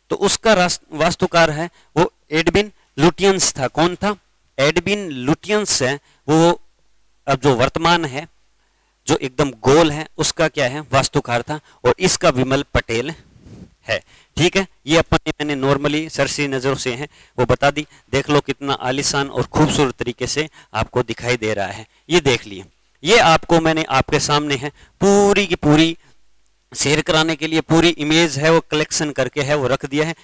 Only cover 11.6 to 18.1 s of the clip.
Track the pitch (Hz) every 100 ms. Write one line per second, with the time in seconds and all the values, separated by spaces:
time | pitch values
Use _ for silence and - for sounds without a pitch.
11.6 | - _ 123 - 180 - 170 127 131 135
12.6 | - 120 - 117 139 165 _ _ - -
13.6 | - _ - 101 - _ _ - 175 190
14.6 | 190 _ 135 160 - 160 156 - 147 139
15.6 | 135 139 143 151 160 - 135 - 143 135
16.6 | 139 131 131 120 147 _ _ - 123 127
17.6 | 143 143 147 - _